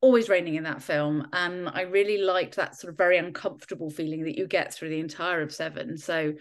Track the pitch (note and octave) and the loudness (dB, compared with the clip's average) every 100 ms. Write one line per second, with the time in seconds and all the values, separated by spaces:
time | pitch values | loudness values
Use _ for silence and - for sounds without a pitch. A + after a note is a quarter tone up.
0 | C4 A#3+ A3 F#3 F3 D#3 D#3+ - - D3+ | 6 8 6 2 2 -2 -4 -6 -2 0
1 | D3 D3+ - F3+ F3 F3+ F3 - F#3 F#3+ | 2 0 -2 -2 -2 -4 -6 -6 0 2
2 | G3+ G#3 F#3+ F#3 E3+ - F3 - F3+ D#3 | 4 2 2 2 0 -4 -6 -8 -8 2
3 | F3 F3+ F3 - G3 D3 - E3 D#3+ D3+ | 4 4 2 -6 -8 -8 -10 -10 -8 -6
4 | D#3 D#3 D#3+ - F#3 F#3 - - D#3+ D#3 | -6 -4 -6 -4 -2 -2 -2 -6 -6 -6
5 | D#3+ - E3+ E3+ D3+ - D#3+ D#3 D#3 D#3+ | -6 -4 -2 0 -2 -6 -8 -8 -8 -8
6 | - E3 D3+ D3+ | -4 -2 -2 -4